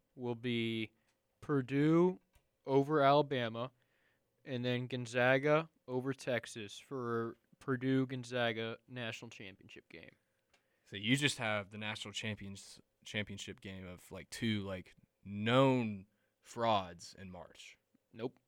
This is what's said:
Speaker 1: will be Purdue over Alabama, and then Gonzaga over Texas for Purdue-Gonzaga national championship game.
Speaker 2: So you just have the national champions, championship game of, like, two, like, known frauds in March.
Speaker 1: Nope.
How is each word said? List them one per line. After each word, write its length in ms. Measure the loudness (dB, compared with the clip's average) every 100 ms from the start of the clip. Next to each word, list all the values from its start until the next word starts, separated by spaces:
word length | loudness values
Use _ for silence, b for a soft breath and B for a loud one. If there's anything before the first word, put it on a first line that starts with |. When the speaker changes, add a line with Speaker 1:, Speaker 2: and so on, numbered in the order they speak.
| _
Speaker 1:
will 200 | -8 -4
be 560 | -2 0 0 0 -2 -6 _ _ _ _ _
Purdue 800 | 0 0 2 2 6 6 4 2 _ _ _ _ 2
over 340 | 4 4 6
Alabama, 720 | 8 6 4 0 -2 -4 -8 -12 _ _ _ _ _ _
and 180 | -6 -2
then 240 | 0 0 -2
Gonzaga 840 | -6 -2 4 6 6 6 4 2 _ -6
over 240 | -4 -2
Texas 680 | -4 -2 -4 -4 -10 -12 -14 -10
for 500 | -6 -2 -2 -2 -8 _ _
Purdue-Gonzaga 1160 | -2 0 2 2 2 -4 -4 0 0 0 -4 -8 _
national 400 | -8 -8 -8 -14
championship 540 | -14 -16 -16 -20 -20 -18
game. 220 | -18 -18 _ _ _ _ _ _ _ _
Speaker 2:
So 60 | -4
you 200 | 2 4
just 220 | 2 0
have 320 | 0 0 -4
the 80 | -8
national 340 | -8 -8 -8
champions, 680 | -8 -6 -6 -8 -14 -16 -20 _ _ -8
championship 560 | -6 -6 -8 -12 -12
game 240 | -14 -12 -14
of, 100 | -14 -16
like, 160 | -16 -14
two, 320 | -4 0 0 -2
like, 280 | -8 -10 -20 _ _
known 800 | -10 -4 2 6 6 4 0 -6 -14 _ _ _
frauds 720 | -16 -2 2 2 0 -10 -18 -16
in 120 | -14
March. 480 | -14 -16 -18 -20 -20 _ _ _
Speaker 1:
Nope. 240 | -8 -8 -8